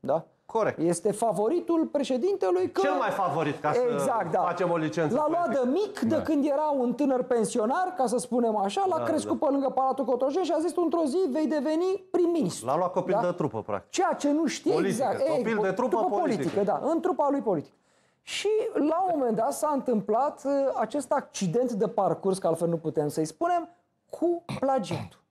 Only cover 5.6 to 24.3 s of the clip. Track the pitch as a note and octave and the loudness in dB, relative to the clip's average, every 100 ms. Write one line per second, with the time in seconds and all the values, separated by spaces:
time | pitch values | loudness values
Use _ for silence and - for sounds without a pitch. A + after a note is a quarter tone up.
5.6 | B3 D4+ G#4 - A3+ D#4 B3+ D4+ C#4+ C#4 | 0 0 -2 -2 0 0 0 0 2 0
6.6 | D4+ C#4+ B3 B3 D4 B3+ B3 A#3+ G#3+ B3 | 0 0 0 0 0 0 2 0 0 0
7.6 | A3 D4+ F#4 F4+ B3+ A#3+ - A#3+ A#3 G#3+ | 0 0 -2 0 0 0 -2 0 0 0
8.6 | G3 G3+ F#4+ D#4+ A#3 D#4 G#3 A3+ D4+ C#4 | 0 0 0 0 0 -2 -2 0 0 2
9.6 | B3+ B3+ C4 B3+ A#3+ B3 C4 D4+ E4 D#4+ | 0 0 0 0 0 0 0 0 0 0
10.6 | E4+ F4 E4 D4 D#4 D#4+ F#4 C4 D#4 D#4 | 0 0 0 2 0 0 0 0 0 0
11.6 | C4 D#4 F#4 F#4+ - F4+ E4+ E4+ F#3+ - | 0 0 0 -4 -2 0 2 2 -2 -2
12.6 | A2 D3+ F3+ F#3 F3 G3+ F3+ F3 D3+ A2+ | -2 0 0 -2 0 0 0 0 -2 -2
13.6 | G2+ G2+ - - F4+ D4 C#4+ D4 E4 - | -4 -6 -4 -2 0 0 0 2 0 -2
14.6 | D#4 A4 G4 A#3 B3+ F#3 C4+ D4+ A3 A3 | 0 0 0 0 -2 0 0 0 0 0
15.6 | G3 F#3 B3 A3+ F4+ G4+ D#4+ G#3 C#3+ - | 0 0 0 0 0 0 0 0 0 0
16.6 | G3+ E3+ C4 E4 E4+ F#4 C#4+ C#4 G#3+ F3 | 0 0 0 0 0 0 0 0 0 -2
17.6 | - _ _ _ _ _ - - G4+ A4 | -4 _ _ _ _ _ -10 -4 0 0
18.6 | A#4 - D4 D#4+ F#4+ D#4+ B3+ G#3 B3 C#4 | 0 0 0 2 0 0 0 0 0 0
19.6 | D4+ C#4+ - A3+ G3+ A3 C4+ - C4+ C#4 | -2 0 0 -2 2 2 0 -2 -2 0
20.6 | C4+ B3 A3 D4 C#4 C#4+ - - F#3 A3 | 0 0 -2 -4 0 -2 -2 -4 0 2
21.6 | B3+ G#3+ G3+ - F#3 E3 G3 F#3+ F3 D#3+ | 0 0 -2 2 0 2 0 0 0 0
22.6 | E3+ E3 D#3 D#3 D3 D3 D#3 - E4+ F4 | 0 -2 -2 -2 -2 -2 -4 -2 0 0
23.6 | E4+ _ _ _ _ - E4+ | -2 _ _ _ _ -2 0